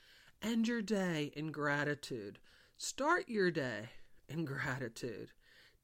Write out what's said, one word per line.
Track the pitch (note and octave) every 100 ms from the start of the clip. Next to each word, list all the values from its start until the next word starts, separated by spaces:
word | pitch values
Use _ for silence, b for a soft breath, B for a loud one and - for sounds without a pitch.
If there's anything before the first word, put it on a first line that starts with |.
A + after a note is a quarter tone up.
| B B B -
End | G#3+ A#3 A3+
your | A#3
day | G3 G#3 F#3 D#3+ D3 D3
in | D#3
gratitude. | D3 D3 C#3+ D3 C#3+ - B2 G2+ - b b b -
Start | - - C#4+ F4 -
your | G#3+ F3+
day | D#3+ C3 G#2 A#2 b b - -
in | D3+ D#3
gratitude. | C#3 C#3+ B2+ B2 - B2+ G2 A2+ - B B B B